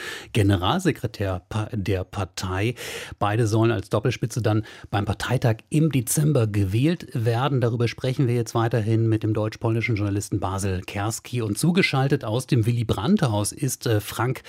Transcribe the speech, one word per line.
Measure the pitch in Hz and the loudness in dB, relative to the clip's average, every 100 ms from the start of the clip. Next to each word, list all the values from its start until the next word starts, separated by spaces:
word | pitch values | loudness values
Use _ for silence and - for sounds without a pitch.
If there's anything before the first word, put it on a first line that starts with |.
| - - - | -6 -12 -4
Generalsekretär | - 98 95 95 170 180 - 117 - 98 90 - | 2 4 4 2 2 2 0 -4 -4 -4 -4 -4
pa-, | 110 107 | -6 -4
der | 107 95 92 | -4 -2 -2
Partei. | 95 - 92 - 95 92 113 117 - - - - | -2 -6 -6 -6 -4 -2 -2 -4 -10 -12 -12 -2
Beide | 104 110 110 | 0 2 2
sollen | 110 113 | 4 4
als | 104 - | 2 0
Doppelspitze | 107 127 - 117 127 | 0 0 -2 -4 -2
dann | 110 107 - - - | 0 0 -2 -10 -6
beim | 101 104 | -2 -2
Parteitag | - - 131 117 110 - | -2 -2 0 2 0 0
im | 151 160 | 0 2
Dezember | 135 113 160 151 135 110 | 0 0 0 2 2 2
gewählt | 104 95 110 147 - - | 2 0 2 0 0 -4
werden. | 127 113 117 147 135 | -2 0 0 0 2
Darüber | 117 117 120 | 2 2 0
sprechen | - 131 131 123 | 0 -2 0 2
wir | 120 | 0
jetzt | 117 120 | 0 0
weiterhin | 113 120 107 113 113 | 2 2 2 2 4
mit | 107 | 2
dem | 110 | 2
deutsch-polnischen | 107 107 - 117 113 110 101 | 0 -2 -2 -2 0 0 0
Journalisten | 104 101 - 104 | 0 -2 -2 -4
Basel | 95 95 98 90 | -2 -2 -2 -2
Kerski. | - 104 104 - - 123 | -4 -4 -4 -6 -6 -4
Und | 110 101 | -4 0
zugeschaltet | 160 180 - 139 139 151 113 | 2 2 2 2 2 0 0
aus | 120 - | -4 2
dem | 127 110 | 2 2
Willy-Brandt-Haus | 120 113 95 120 208 127 104 101 | 0 0 0 2 2 2 0 -2
ist, | - 131 - 123 | -2 -4 -2 0
äh, | 104 | 0
Frank | - - 120 - | 0 -2 -2 -2